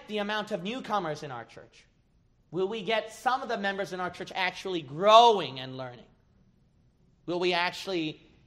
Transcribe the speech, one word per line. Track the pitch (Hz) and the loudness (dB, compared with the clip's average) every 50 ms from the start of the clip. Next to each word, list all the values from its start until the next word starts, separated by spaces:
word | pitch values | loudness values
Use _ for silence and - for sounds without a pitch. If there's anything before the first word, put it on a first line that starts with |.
| - | -8
the | - 214 208 | -8 -6 -6
amount | 202 208 214 214 208 208 | -4 -4 -4 -6 -6 -6
of | 220 185 | -6 -6
newcomers | 165 202 240 262 196 - 214 202 180 156 151 135 156 | -6 -6 -8 -8 -6 -4 -4 -2 -2 -4 -6 -8 -10
in | 139 | -12
our | 127 117 113 | -12 -12 -14
church? | - - - 71 - - - - _ _ _ _ _ _ _ _ _ _ _ _ _ | -16 -18 -20 -20 -20 -20 -20 -20 _ _ _ _ _ _ _ _ _ _ _ _ _
Will | 151 175 190 196 | -4 -4 -2 -2
we | 226 226 | -4 -6
get | 180 208 226 220 220 - | -4 -2 -2 -2 -2 -6
some | - - - 254 247 269 | -10 -4 -2 0 0 0
of | 269 233 | -2 -4
the | 233 | -4
members | 202 202 196 196 190 196 151 | -2 -2 -2 -2 -4 -6 -6
in | 185 185 | -6 -6
our | 180 175 | -8 -8
church | 170 - 185 - - | -8 -10 -12 -8 -4
actually | 185 185 185 185 - - 190 185 170 | -4 -2 -2 -4 -6 -6 -6 -6 -6
growing | 151 131 143 156 190 208 214 226 240 233 220 190 160 127 131 131 | -6 -8 -4 2 8 10 12 12 12 10 6 4 0 -4 -8 -10
and | 127 131 131 | -12 -10 -10
learning? | 131 131 123 120 113 104 - _ _ _ _ _ _ _ _ _ _ _ _ _ _ _ _ _ _ _ _ _ _ _ | -10 -12 -12 -14 -18 -20 -20 _ _ _ _ _ _ _ _ _ _ _ _ _ _ _ _ _ _ _ _ _ _ _
Will | - 170 175 | -6 -4 0
we | 185 180 | 0 2
actually | 180 170 175 180 175 - - 190 190 170 160 156 151 - - - - - - | 2 2 0 0 -2 -6 -8 -6 -4 -4 -4 -4 -8 -10 -16 -20 -20 -20 -20